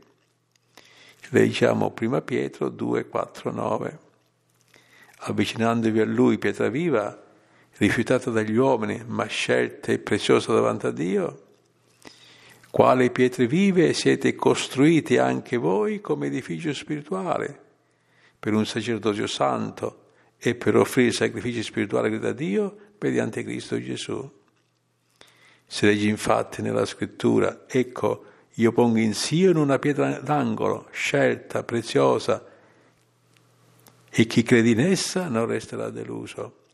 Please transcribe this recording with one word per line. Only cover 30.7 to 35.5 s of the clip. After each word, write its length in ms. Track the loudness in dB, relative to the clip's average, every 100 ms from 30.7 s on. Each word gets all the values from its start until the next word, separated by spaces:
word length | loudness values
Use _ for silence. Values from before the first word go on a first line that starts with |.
| -4 -8
scelta, 720 | -8 -2 2 2 0 -4 -8
preziosa, 800 | -4 -4 0 2 2 2 0 -4 -6 -20 _ _ _ _ _ _ _ _ _ _ _ _ -20 _ _
e 140 | 0 2
chi 160 | 2
crede 280 | 4 4 6
in 80 | 4
essa 480 | 2 0 -2 -6 -4
non 180 | -2
resterà 460 | -2